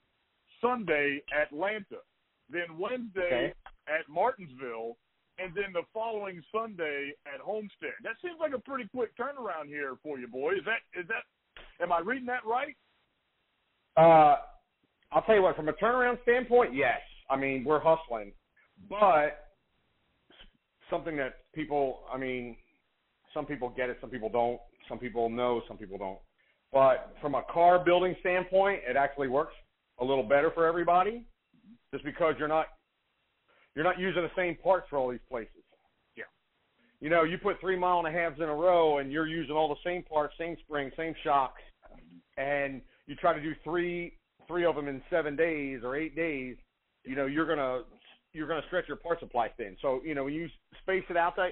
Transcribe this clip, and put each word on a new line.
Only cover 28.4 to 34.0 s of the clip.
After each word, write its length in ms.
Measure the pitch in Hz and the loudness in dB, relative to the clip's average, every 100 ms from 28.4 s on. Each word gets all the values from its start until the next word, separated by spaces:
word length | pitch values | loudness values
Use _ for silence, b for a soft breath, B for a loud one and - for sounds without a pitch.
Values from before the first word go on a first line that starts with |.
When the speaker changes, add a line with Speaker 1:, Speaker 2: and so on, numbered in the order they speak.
| 180 190 196 196 123 | 2 2 4 2 -2
Speaker 2:
it 80 | 131 | 0
actually 320 | 139 139 135 | 0 0 0
works 260 | 135 165 - - _ _ - | 0 0 -6 -20 _ _ -6
a 40 | |
little 200 | 127 135 | 0 0
better 260 | 110 139 160 | 4 4 4
for 160 | 165 165 | 2 2
everybody 580 | 170 170 180 190 240 233 _ _ _ 196 233 _ | 2 4 4 4 -2 -10 _ _ _ -20 -20 _
just 120 | 135 | -10
because 300 | 143 131 165 139 | -8 0 0 0
you're 100 | 151 | 0
not, 180 | 156 151 - _ _ _ _ _ _ _ b b | 0 0 -6 _ _ _ _ _ _ _ b b
you're 100 | - | -2
not 160 | 170 180 | 0 0